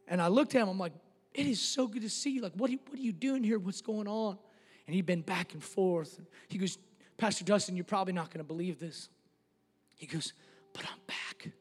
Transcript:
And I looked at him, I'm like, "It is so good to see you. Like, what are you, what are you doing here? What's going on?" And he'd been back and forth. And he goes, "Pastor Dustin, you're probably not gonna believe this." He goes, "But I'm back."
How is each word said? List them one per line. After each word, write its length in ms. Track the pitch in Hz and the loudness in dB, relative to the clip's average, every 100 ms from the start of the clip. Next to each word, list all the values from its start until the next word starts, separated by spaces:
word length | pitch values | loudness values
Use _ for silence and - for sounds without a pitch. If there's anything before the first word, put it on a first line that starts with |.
| - | -2
And 160 | 180 | 2
I 60 | 170 | 6
looked 260 | 214 302 | 6 6
at 80 | 262 | 4
him, 60 | 214 | 2
I'm 100 | 190 | 0
like, 160 | 175 160 _ _ _ | -4 -8 _ _ _
"It 120 | - 285 | -2 0
is 140 | 220 | 2
so 260 | - - 254 | 0 0 0
good 160 | 226 | 0
to 80 | 214 | -6
see 200 | - 285 | -4 -2
you. 100 | 262 | -2
Like, 140 | 208 | -4
what 160 | 175 247 | 0 0
are 20 | |
you, 80 | 262 - | 0 -6
what 100 | 269 | -4
are 40 | |
you 100 | 254 | -4
doing 320 | 170 262 269 | 0 0 2
here? 140 | 220 220 | 2 2
What's 220 | 185 196 | 0 -6
going 280 | - 214 202 | -4 -4 -2
on?" 300 | 214 220 190 - - _ - - | -2 -2 -4 -14 -20 _ -20 -2
And 80 | |
he'd 120 | 175 175 | 0 2
been 160 | 175 | 0
back 300 | 156 180 175 | 0 -2 -2
and 80 | 156 | -8
forth. 560 | - - 190 170 151 - | -6 2 2 2 -2 -12
And 80 | - - - | -20 -20 -8
he 100 | 190 | -2
goes, 200 | 190 - _ _ - - | -2 -4 _ _ -20 0
"Pastor 280 | 220 - | 0 2
Dustin, 320 | 180 202 - 185 | 4 4 4 -4
you're 80 | |
probably 300 | 170 208 190 | 0 0 2
not 160 | 180 160 | 0 -2
gonna 140 | 165 | -8
believe 340 | 151 160 180 165 | -8 -4 -2 -4
this." 300 | 170 143 - _ _ _ _ _ _ _ _ _ | -8 -10 -16 _ _ _ _ _ _ _ _ _
He 100 | 160 | -6
goes, 260 | 160 - - - - - | -4 -4 -10 -20 -20 -18
"But 120 | - - | -10 -10
I'm 100 | - - | -10 -8
back." 460 | - - - - - | -6 -6 -8 -12 -14